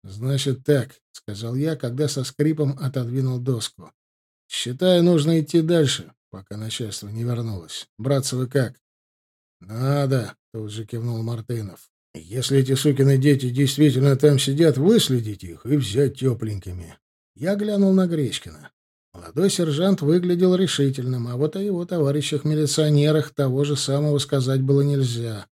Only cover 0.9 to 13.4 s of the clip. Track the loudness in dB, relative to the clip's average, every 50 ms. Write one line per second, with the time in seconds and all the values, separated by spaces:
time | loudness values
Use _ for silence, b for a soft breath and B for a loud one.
0.9 | -12 _ _ _ _ -18 _ -12 -12 -10 -8 -6 -4 -2 -2 -2 -4 -4 -6 -6
1.9 | -2 -2 -2 -2 -2 -4 -6 -6 -2 0 0 0 2 0 0 -2 -2 -2 -6 -4
2.9 | -4 -4 -4 -2 -4 -2 -2 -2 -4 -4 -2 -4 -4 -4 -4 -10 _ -16 -20 -20
3.9 | _ _ _ _ _ _ _ _ _ _ _ _ -10 -8 -8 -8 -4 0 4 4
4.9 | 6 6 6 6 4 4 4 2 2 2 0 2 0 0 2 4 2 4 4 2
5.9 | 0 -4 -8 -16 _ _ _ _ -20 -20 -16 _ -12 -10 -10 -10 -8 -8 -8 -8
6.9 | -10 -12 -12 -10 -8 -6 -4 -4 -4 -4 -4 -6 -8 -10 -10 -12 -14 -14 -14 _
7.9 | _ -8 -2 0 0 0 0 -2 -4 -4 -6 0 0 0 0 0 -6 _ _ _
8.9 | _ _ _ _ _ _ _ _ _ _ _ _ _ _ -18 -12 -8 -4 0 0
9.9 | 2 2 2 2 0 0 -2 -4 -14 _ _ _ -12 -12 -10 -10 -10 -12 -10 -10
10.9 | -8 -6 -6 -6 -6 -4 -6 -6 -6 -8 -8 -8 -6 -6 -6 -10 -12 -16 -20 _
11.9 | _ _ _ _ _ -18 -16 -8 -8 -6 -2 2 2 2 4 2 0 2 2 0
12.9 | 2 4 4 4 4 4 4 4 4 4